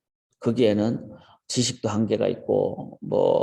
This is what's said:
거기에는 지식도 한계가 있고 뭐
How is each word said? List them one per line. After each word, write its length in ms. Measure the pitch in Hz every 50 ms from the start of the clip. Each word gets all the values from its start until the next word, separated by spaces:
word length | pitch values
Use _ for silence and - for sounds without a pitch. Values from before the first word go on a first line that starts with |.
| _ _ _ _ _ _ _ _
거기에는 720 | - 117 113 120 123 107 104 107 104 117 120 - - - - - - - - _ _ _
지식도 400 | - 127 120 117 - - - 110
한계가 400 | 104 104 113 104 110 104 104 98
있고 720 | 95 - - - 107 101 95 92 - - - - - -
뭐 200 | - - 98 98 - - 50 -